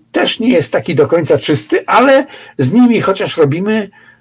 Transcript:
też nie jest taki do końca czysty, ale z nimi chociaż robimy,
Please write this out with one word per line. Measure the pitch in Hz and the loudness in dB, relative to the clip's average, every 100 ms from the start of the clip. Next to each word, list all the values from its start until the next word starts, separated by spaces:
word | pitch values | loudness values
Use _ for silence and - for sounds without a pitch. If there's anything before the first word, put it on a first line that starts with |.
| _ | _
też | - 247 - | -4 -4 -2
nie | 226 | 0
jest | 175 139 | 0 0
taki | 190 - 147 | -4 -2 0
do | 131 | 2
końca | 170 160 156 | 0 0 -2
czysty, | - 147 - - - | 0 -4 -2 -6 0
ale | 202 269 269 277 - - - | 2 4 2 0 -14 -18 -4
z | 131 | 0
nimi | 220 247 220 | 2 4 2
chociaż | - 190 175 - | -2 -4 -6 0
robimy, | 143 160 202 220 208 _ - _ | 0 0 -2 -4 -4 _ -20 _